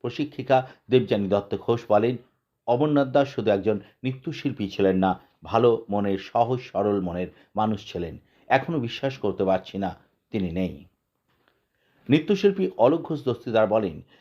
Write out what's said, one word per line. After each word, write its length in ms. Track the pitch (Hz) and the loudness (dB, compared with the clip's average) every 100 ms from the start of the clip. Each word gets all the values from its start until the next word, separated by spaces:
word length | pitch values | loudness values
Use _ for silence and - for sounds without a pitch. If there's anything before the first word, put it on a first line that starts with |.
প্রশিক্ষিকা 680 | 120 - 147 - 131 131 127 - - | -10 -6 -8 -6 0 0 0 -12 2
দেবযানী 380 | 127 110 110 98 | 2 4 0 2
দত্ত 280 | 101 - 98 | 0 0 -6
ঘোষ 200 | - 117 - | -2 -2 2
বলেন, 280 | 107 117 123 - _ _ _ - | 2 4 -2 -10 _ _ _ -2
"অমরনাথ 420 | 120 151 147 135 | 0 2 2 2
দাস 200 | 139 139 | 2 0
শুধু 220 | - 107 | -2 0
একজন 300 | 101 98 104 - _ | 0 0 -2 -4 _
নৃত্যশিল্পী 640 | 131 131 - 151 139 120 101 | -8 -8 -8 -6 -6 -4 -6
ছিলেন 280 | - 98 95 | 0 2 4
না, 240 | 95 90 _ _ | 2 -2 _ _
ভালো 400 | - 110 120 113 - | -2 2 4 2 -2
মনের, 280 | 101 101 95 | -4 -2 -4
সহজ 420 | - 117 117 127 | -4 -2 0 -2
সরল 400 | - 95 104 101 | -6 -2 0 0
মনের 280 | 90 87 90 - _ 101 | -2 -4 -8 -10 _ -4
মানুষ 360 | 107 107 - | -2 -2 -6
ছিলেন। 260 | 92 85 78 _ _ - | -10 -8 -12 _ _ 0
এখনো 320 | 135 - 160 | 0 0 -6
বিশ্বাস 380 | 117 - 135 131 | -6 -6 -6 -4
করতে 260 | 104 92 | -4 -2
পারছি 340 | 95 92 - 98 | 0 0 -2 -8
না 160 | 95 - _ _ _ | -6 -8 _ _ _
তিনি 200 | 110 92 | -6 -4
নেই।" 340 | 85 92 71 87 _ _ _ _ _ _ _ _ _ _ _ - | -4 -4 -6 -20 _ _ _ _ _ _ _ _ _ _ _ 2
নৃত্যশিল্পী 600 | 147 156 202 202 190 185 - | 2 4 2 2 2 -2 4
অলোক 260 | 117 160 | 4 4
ঘোষ 220 | 147 151 | -2 -6
দস্তিদার 420 | 127 113 - 110 110 | -4 -4 0 2 4
বলেন, 360 | 110 101 78 - _ | 2 0 -6 -18 _